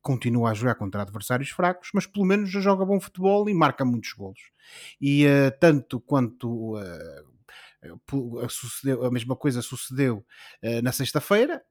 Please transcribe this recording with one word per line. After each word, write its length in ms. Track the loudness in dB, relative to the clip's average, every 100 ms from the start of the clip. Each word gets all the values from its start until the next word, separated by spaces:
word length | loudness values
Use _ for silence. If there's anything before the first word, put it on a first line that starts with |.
continua 500 | -2 -2 0 2 2
a 40 |
jogar 220 | 2 0 0
contra 260 | -4 -6
adversários 480 | -6 -8 -4 -4 -4
fracos, 400 | -2 0 0 -4
mas 140 | -4 -4
pelo 180 | -2
menos 260 | 2 2 0
já 100 | 0
joga 240 | 2 2
bom 160 | 2 0
futebol 480 | -2 -2 2 2 2
e 60 |
marca 300 | 2 2 2
muitos 280 | -2 -2 -6
golos. 280 | -12 -14 -16 -20 _ -20 -20 -20 -4
E, 240 | 2 6
eh, 260 | 6 6 4
tanto 500 | 6 6 6 0 -10
quanto, 760 | -2 0 0 -2 -8 -6 -6 -8
eh, 440 | -8 -12 -14 -18 -20 _ _ -20 -20 _
eh, 100 | -20 -20 _
pu-, 320 | -6 -6 -8 -8
sucedeu, 560 | -8 -10 -6 -2 0
a 60 | 0
mesma 240 | -2 -4 -2
coisa 240 | -2 -2
sucedeu, 640 | -6 -10 -10 0 0 0 -8 -20 -20 -10
eh, 180 | -4 -2
na 100 | -2
sexta-feira 680 | -2 -2 -2 2 2 2 0 _